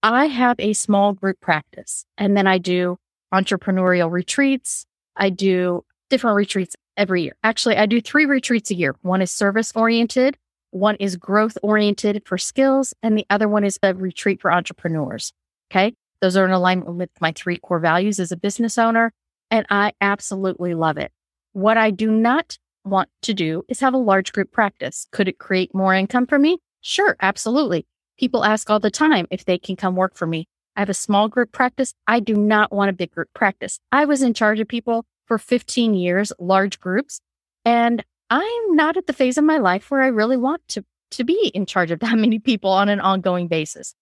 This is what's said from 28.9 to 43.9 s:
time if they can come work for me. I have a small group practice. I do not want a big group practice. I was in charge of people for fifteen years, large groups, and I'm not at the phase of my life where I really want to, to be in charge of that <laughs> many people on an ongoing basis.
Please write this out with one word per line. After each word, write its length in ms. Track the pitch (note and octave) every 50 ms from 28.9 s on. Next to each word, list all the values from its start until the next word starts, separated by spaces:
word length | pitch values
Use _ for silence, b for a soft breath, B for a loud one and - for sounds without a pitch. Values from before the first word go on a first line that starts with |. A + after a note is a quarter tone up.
time 360 | G#3 - D4+ D#4 D#4 G3+ E3+ -
if 160 | - F#3 -
they 100 | - F3+
can 200 | F3 _ - F#3+
come 200 | - - F#3 F#3
work 180 | F3+ F#3 F#3 _
for 120 | - F3+
me. 200 | E3 E3 D#3+ E3 _ _ _ _ _ _
I 40 | -
have 100 | G3+ G3
a 40 | G3
small 340 | - - - G#3 G3+ G#3+ A3
group 240 | - - A#3+ G#3+ _
practice. 420 | - B3+ B3+ _ - C4+ - - _ _
I 140 | - A3 A#3+
do 140 | G#3 A3+ A3
not 360 | G#3 G#3 G#3+ G#3+ G#3 G#3+ -
want 200 | - G3+ G3 G3
a 40 | F#3+
big 180 | F3+ F3+ D#3+ _
group 160 | - D#3+ - _
practice. 460 | - A#3 G3 G3 _ - - - - _ _
I 140 | - C4+ D4+
was 160 | D4 D4 C4
in 140 | C4+ B3 A3
charge 260 | - A#3 G#3+ G#3+ G#3+
of 80 | A3 -
people 380 | - A#3 - - A#3 A3+ A#3 _ _ _ _
for 140 | _ A3+ G#3+
fifteen 560 | - - B3 B3 - - - B3 A#3 A3+ G#3+
years, 380 | F#3 F3+ F3 F3 F#3+ G#3 G3+ - _
large 420 | F3 F3 F#3+ F#3+ G3 G3+ F#3 -
groups, 400 | _ F#3 F#3 G#3+ C#4+ _ - - _ _ _ _ _ _ _ _ _
and 400 | A#3 A#3+ A#3 A#3 A#3 A#3+ A3 - _ _ _ _ _
I'm 480 | A3+ C4+ F#4 A4 A#4+ A#4+ A4+ G#4 E4+
not 220 | D4+ D#4 D#4 E4 F#4+
at 80 | -
the 80 | - C#4
phase 240 | - C4+ B3+ B3+ D4+
of 60 | D4
my 120 | D#4 D#4
life 340 | D#4 A3+ F#3 F3+ G3 - -
where 120 | C#4+ C4+ C4
I 60 | C4
really 280 | B3 G#3+ G#3+ A#3 C4
want 240 | B3+ A#3 C4 D#4 F4 _ _
to, 160 | - G#3+ - _ _ _ _ _ -
to 120 | - B3
be 260 | B3 E4+ G#4 G#4+ - -
in 100 | F#3+ G3
charge 260 | - - F#3+ F3 E3
of 100 | E3+ D#3+
that 180 | - A3+ A#3 A3+
<laughs> 0 |
many 200 | G#3+ G#3+ A3 A3
people 320 | G#3+ C4 A#3 G3+ - G3
on 200 | F#3+ F#3+ G3+ G3+
an 100 | G#3 G3+
ongoing 480 | - F#3+ F#3+ F#3+ F3+ F#3+ F3+ F3+ F3 E3+
basis. 460 | E3+ D#3+ D#3 - - - - -